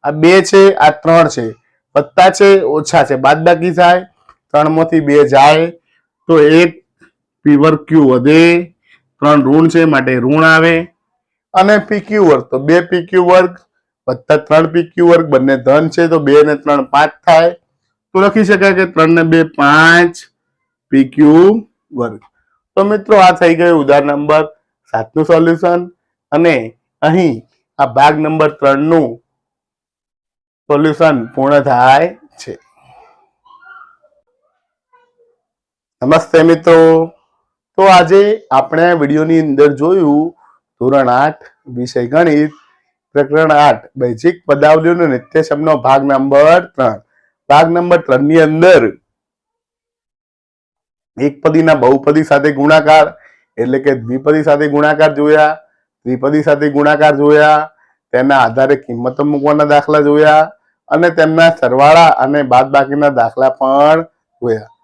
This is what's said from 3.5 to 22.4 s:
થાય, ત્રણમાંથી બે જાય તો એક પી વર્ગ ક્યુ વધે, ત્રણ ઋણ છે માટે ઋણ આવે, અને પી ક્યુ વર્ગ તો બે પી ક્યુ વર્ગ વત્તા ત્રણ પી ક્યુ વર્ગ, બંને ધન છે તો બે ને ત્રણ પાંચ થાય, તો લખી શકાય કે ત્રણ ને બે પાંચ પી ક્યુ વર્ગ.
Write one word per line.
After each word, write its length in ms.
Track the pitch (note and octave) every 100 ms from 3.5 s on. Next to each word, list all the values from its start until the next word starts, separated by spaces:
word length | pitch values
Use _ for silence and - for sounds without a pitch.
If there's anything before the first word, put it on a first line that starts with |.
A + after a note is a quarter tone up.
| E3+ F3+ E3+
થાય, 220 | F3 F3+ F#3 _ _ _ _
ત્રણમાંથી 540 | D3 D#3 D#3+ E3 D#3+ C#3+
બે 80 | D3 C#3+
જાય 380 | C3+ C#3+ D#3 E3 E3+ _ _ _ _ -
તો 120 | D#3+
એક 420 | D3+ D#3+ F3 - _ _ _ _ _ _
પી 180 | D3+ C#3+
વર્ગ 220 | D#3 D3+ -
ક્યુ 160 | D#3+ C#3
વધે, 300 | B2+ C3 D#3 E3+ E3+ F3 _ _ _ _ _
ત્રણ 260 | C#3+ D3 C3
ઋણ 240 | D3+ D#3+
છે 120 | E3 D#3+
માટે 200 | C#3+ B2+ B2+
ઋણ 280 | B2 D3+ D#3+
આવે, 220 | D#3+ E3 E3 F3 _ _ _ _ _ _
અને 220 | F#3 G3 G#3+ -
પી 160 | G#3 G3
ક્યુ 200 | G#3 F3
વર્ગ 200 | C3+ A#2+
તો 80 | C3
બે 220 | C#3+ E3+ F3
પી 180 | F3+ E3+
ક્યુ 160 | F#3 F3+
વર્ગ 220 | F#3 F#3 F3+ _ _ _ _ -
વત્તા 360 | B2+ - D3+ -
ત્રણ 240 | D#3 E3
પી 120 | E3+ E3
ક્યુ 140 | - E3+
વર્ગ, 140 | E3+ D#3+
બંને 220 | C3+ C3+ C3+
ધન 240 | B2 C#3+ D#3
છે 120 | E3 E3
તો 80 | D#3+ C#3
બે 160 | D3 D3+
ને 80 | D3
ત્રણ 220 | D3 C#3+ C3
પાંચ 200 | C#3+ D3+ _
થાય, 260 | - D#3+ E3+ E3+ _ _ _ _ _
તો 120 | F#3+
લખી 240 | G3+ G#3+ G3
શકાય 280 | G3 G3 F#3
કે 60 | F#3
ત્રણ 220 | D#3+ D#3+ E3+
ને 60 | D#3+
બે 60 | E3 D#3+ -
પાંચ 680 | C#3+ D3+ D#3+ E3+ F3 E3+ - _ _ _ _ _ _
પી 200 | C3+ B2+
ક્યુ 300 | D3 D3+ D#3+ F#3+ A3 G#3 _ _ C#3
વર્ગ. 220 | A#2 G2+ _ _